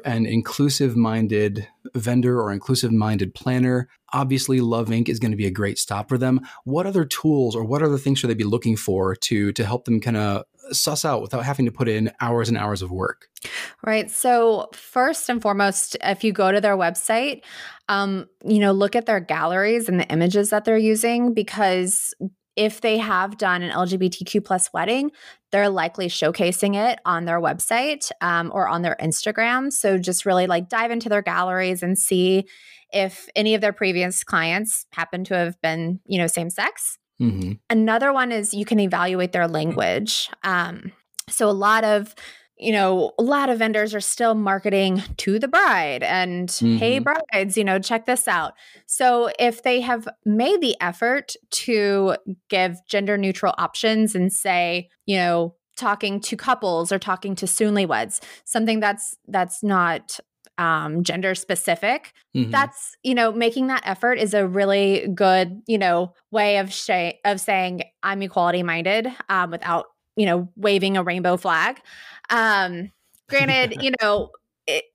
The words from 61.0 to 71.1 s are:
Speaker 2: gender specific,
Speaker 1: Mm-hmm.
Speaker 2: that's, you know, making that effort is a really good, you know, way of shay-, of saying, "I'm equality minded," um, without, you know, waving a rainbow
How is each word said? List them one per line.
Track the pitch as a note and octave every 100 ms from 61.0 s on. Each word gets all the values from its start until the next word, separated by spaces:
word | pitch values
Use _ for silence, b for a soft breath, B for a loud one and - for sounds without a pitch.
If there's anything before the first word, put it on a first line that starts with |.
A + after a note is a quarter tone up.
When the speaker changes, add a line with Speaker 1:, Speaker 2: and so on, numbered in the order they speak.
Speaker 2:
gender | F3 E3+ F#3+ F#3
specific, | - F3+ - E3+ G3+ C#4+ - b _
Speaker 1:
Mm-hmm. | - A2+
Speaker 2:
that's, | C#4 C#4+ - - -
you | B3+ A#3+
know, | A3+
making | A3 A#3 A#3 C4
that | C4 -
effort | F#3 A#3+ B3
is | G#3+
a | G3+ F#3+
really | F#3 G3 G3+ G3 G3 -
good, | F3 G3 F#3 F3+ F#3+ -
you | A3
know, | F#3+ F3 F3 - _
way | A3 G#3 G3+
of | F#3+
shay-, | - - F#3 E3+ - G#3
of | G3
saying, | - F#3+ F#3 F3+ - _
"I'm | G3 G3
equality | G3 F#3 F3 F3
minded," | F3 E3 F3 G#3+ A#3 B3 -
um, | F#3+ F3+
without, | E3 F3 E3+ - _ _ -
you | G3+
know, | F3 F3 -
waving | G#3 G3 G3 G3
a |
rainbow | F3+